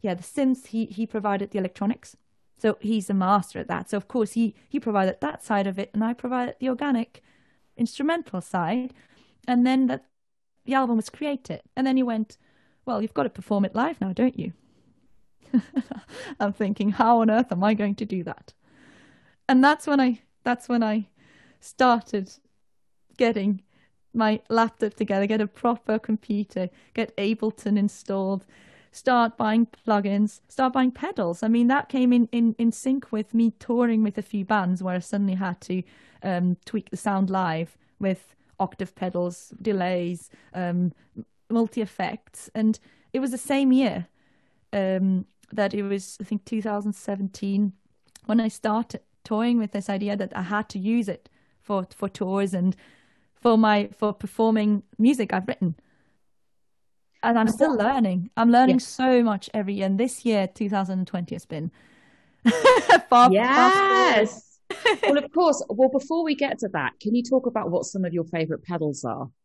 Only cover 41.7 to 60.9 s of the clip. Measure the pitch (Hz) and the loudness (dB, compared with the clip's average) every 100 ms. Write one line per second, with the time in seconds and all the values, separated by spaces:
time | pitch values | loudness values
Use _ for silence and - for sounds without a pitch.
41.7 | - 208 - 180 - _ - - 226 220 | -4 -6 -6 -6 -8 _ -20 -12 -2 0
42.7 | 214 _ _ _ 262 262 247 - 277 269 | 0 _ _ _ -4 -4 -6 -2 0 4
43.7 | 254 247 - 170 _ _ _ _ _ _ | 4 2 -2 -10 _ _ _ _ _ _
44.7 | 202 190 190 190 185 - _ _ - 196 | -4 -2 0 2 0 -4 _ _ -4 -2
45.7 | 208 196 196 - - 190 208 - 220 208 | -2 -4 -6 -8 -16 -8 -8 -4 -6 -4
46.7 | 208 208 202 - 196 196 - 196 196 208 | -4 -4 -6 -8 -6 -6 -6 -4 0 -2
47.7 | - _ _ _ - - 220 220 - 214 | -4 _ _ _ -16 -2 0 0 -4 -2
48.7 | 214 233 - _ _ - 214 240 240 214 | -2 -4 -12 _ _ -6 -2 0 0 -2
49.7 | 202 196 196 202 202 190 - 180 208 214 | -6 -6 -4 -4 -4 -6 -6 -4 -4 -6
50.7 | - 196 233 202 160 _ _ _ _ - | -6 0 0 -2 -8 _ _ _ _ -6
51.7 | 196 185 - 202 - 185 196 196 185 185 | -4 -4 -8 -8 -4 -4 -2 -2 0 0
52.7 | - - _ _ _ _ _ 240 220 220 | -2 -12 _ _ _ _ _ 2 4 4
53.7 | 208 202 196 214 208 196 - 226 220 208 | 2 0 -4 -4 -4 -10 0 2 2 2
54.7 | 208 - - 226 262 208 185 196 - 175 | 0 -4 2 4 4 0 -2 -2 -2 -2
55.7 | 160 _ _ _ _ _ _ _ _ _ | -4 _ _ _ _ _ _ _ _ _
56.7 | _ _ _ _ _ 233 233 226 220 311 | _ _ _ _ _ 0 2 2 2 2
57.7 | 240 214 269 208 180 185 - 233 240 254 | 2 0 2 0 0 -4 2 6 8 6
58.7 | 254 - - 254 254 233 196 - 220 196 | 4 0 -2 2 4 4 -2 -4 -4 -4
59.7 | 202 190 196 254 - 240 214 185 - 208 | -2 0 0 0 -2 0 0 0 -4 -2
60.7 | 202 190 | -2 -2